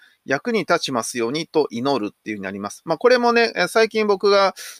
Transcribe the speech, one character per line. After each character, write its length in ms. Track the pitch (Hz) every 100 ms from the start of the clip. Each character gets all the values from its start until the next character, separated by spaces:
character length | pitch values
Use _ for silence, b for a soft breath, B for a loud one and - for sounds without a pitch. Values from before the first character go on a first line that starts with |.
| b b
役 260 | - 139 -
に 100 | 220
立 200 | 156 175
ち 120 | -
ま 100 | 127
す 120 | - 123
よ 100 | 113
う 40 |
に 140 | 147 160
と 220 | 156 143
祈 360 | 117 135 135 104
る 60 |
っ 100 | -
て 80 | -
い 40 |
う 20 | 107
ふ 20 |
う 20 |
に 40 |
な 60 | 95
り 80 | 101
ま 120 | 101
す。 120 | -
ま 120 | - -
あ、 20 |
こ 100 | 240
れ 80 | 254
も 140 | 240
ね、 200 | 233 226
え 80 | -
ー、 60 | 175
最 200 | 226 220
近 180 | 220 214
僕 240 | 190 208
が、 240 | 202 196 B B